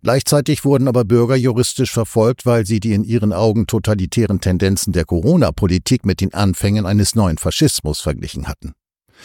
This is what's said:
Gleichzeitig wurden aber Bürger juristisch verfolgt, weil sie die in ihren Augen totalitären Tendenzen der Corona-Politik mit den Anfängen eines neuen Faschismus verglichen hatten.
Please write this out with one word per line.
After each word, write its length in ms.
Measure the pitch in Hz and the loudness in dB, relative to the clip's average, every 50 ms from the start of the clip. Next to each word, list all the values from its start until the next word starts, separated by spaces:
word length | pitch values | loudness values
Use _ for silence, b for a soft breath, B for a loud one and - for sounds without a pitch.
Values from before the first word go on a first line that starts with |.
| - | 0
Gleichzeitig 600 | 107 120 135 - - 156 147 131 - 151 - - | 0 0 0 0 2 0 0 2 0 -4 0 2
wurden 220 | 139 143 131 131 | 2 2 2 2
aber 180 | 139 113 127 120 | 2 2 0 2
Bürger 300 | 98 117 120 120 117 135 | 4 4 2 4 2 2
juristisch 560 | 131 120 131 110 117 123 - - - 131 - | 0 2 0 0 0 -2 -2 -2 -4 -4 -2
verfolgt, 540 | - 117 113 - - 113 110 117 123 - - | -2 -4 -4 -2 0 0 2 2 0 -2 -2
weil 220 | 127 120 117 113 | 0 0 0 0
sie 120 | 98 117 107 | -2 -2 -2
die 140 | 92 120 104 | 0 0 0
in 100 | 101 107 | 0 0
ihren 300 | - 113 120 107 107 90 | 0 -2 0 0 0 0
Augen 320 | 87 110 113 104 113 104 | 2 0 2 2 0 -2
totalitären 760 | - - 107 - - 107 98 92 78 - 120 110 98 101 90 | 0 -2 -2 0 0 0 0 -2 -2 0 0 0 0 0 0
Tendenzen 520 | - 95 90 85 101 95 98 90 - - 85 | 0 0 0 2 2 2 0 0 -2 -2 -2
der 120 | 87 82 | -2 -2
Corona-Politik 1000 | - 87 85 80 127 175 175 123 85 76 - 107 90 87 92 - - 131 120 - | 0 -2 0 2 2 4 4 2 2 0 -2 0 0 0 0 0 0 -2 0 0
mit 160 | 98 92 - | -2 -2 0
den 140 | 98 92 - | -2 -4 0
Anfängen 500 | - 104 98 90 - - 101 101 107 101 | 0 0 0 0 0 0 0 0 0 0
eines 300 | 87 104 104 98 - - | 0 2 2 2 2 2
neuen 240 | 113 104 92 80 78 | 2 2 2 0 -2
Faschismus 600 | - 87 - - 160 147 - - - 76 76 - | -4 -4 0 2 0 0 0 -2 -4 -6 -6 -4
verglichen 480 | - 82 69 62 - 78 - 67 - | -4 -6 -6 -6 -8 -10 -10 -10 -10
hatten. 260 | - - _ - 73 - _ _ _ _ _ _ B B B | -10 -12 _ -14 -16 -16 _ _ _ _ _ _ B B B